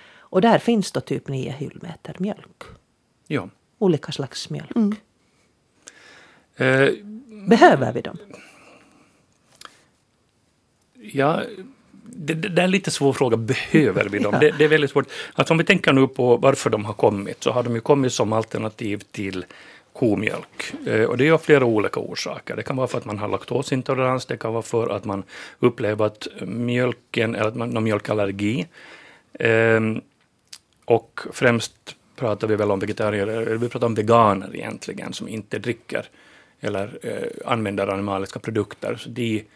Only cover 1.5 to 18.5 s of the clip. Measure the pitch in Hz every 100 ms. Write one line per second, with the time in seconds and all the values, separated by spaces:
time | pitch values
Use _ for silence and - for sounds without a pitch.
1.5 | 135 135 - 170 - - - 196 - -
2.5 | - - - _ _ _ _ - 143 92
3.5 | - _ - 202 151 - 147 139 - -
4.5 | 147 156 240 202 214 _ _ _ _ _
5.5 | _ _ _ - - - - - _ _
6.5 | - 131 131 139 214 208 220 269 214 196
7.5 | 233 330 156 120 123 - - - - -
8.5 | - - - _ _ _ _ _ _ _
9.5 | - - _ _ _ _ _ _ _ _
10.5 | _ _ _ _ _ 208 135 139 170 -
11.5 | - 190 - _ - - - 147 160 202
12.5 | 170 180 190 175 - 139 131 131 113 113
13.5 | 135 - 156 131 95 104 101 101 - 147
14.5 | 147 151 156 139 143 135 - - - 143
15.5 | 165 165 185 - 135 135 - 123 120 135
16.5 | - - 110 104 104 117 101 101 - -
17.5 | 120 120 117 - 143 127 - 107 110 110